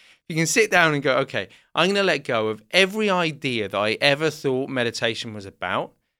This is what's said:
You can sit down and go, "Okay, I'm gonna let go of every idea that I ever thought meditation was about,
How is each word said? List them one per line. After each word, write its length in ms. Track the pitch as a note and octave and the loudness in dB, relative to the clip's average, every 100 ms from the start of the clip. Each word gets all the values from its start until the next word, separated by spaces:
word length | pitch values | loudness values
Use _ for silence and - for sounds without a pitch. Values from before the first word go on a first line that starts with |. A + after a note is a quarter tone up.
| _ _ - | _ _ -6
You 80 | D#3+ | -2
can 120 | E3 | 0
sit 240 | A#3+ G#3+ | 2 4
down 240 | F#3 D#3+ D3 | 4 4 2
and 80 | |
go, 140 | C3+ C3 | 2 0
"Okay, 320 | C3+ A#2 F#2 - _ - | 0 -4 -8 -12 _ 0
I'm 140 | F3+ | 2
gonna 120 | G3+ | 2
let 220 | F#3+ D3+ | 2 0
go 240 | C#3+ A#2 A2 | 0 -2 -2
of 160 | G#2+ - | -4 -2
every 400 | F3+ F#3+ G#3+ G#3 | 2 2 2 0
idea 560 | F3+ E3 D3 C#3 A#2 G2 | 0 0 -2 -4 -4 -2
that 80 | G2+ | 0
I 140 | G#2+ A2 | 0 2
ever 300 | C#3+ C#3 D#3+ | 2 2 0
thought 380 | D3+ C#3+ B2+ C#3+ | -2 -2 -2 -4
meditation 640 | C3 A#2 - A#2 A2 A#2 G#2+ | -4 -4 -2 -4 -4 -8 -12
was 100 | G2 | -14
about, 480 | - F2+ G#2+ E3+ _ _ _ | -10 -4 -4 -6 _ _ _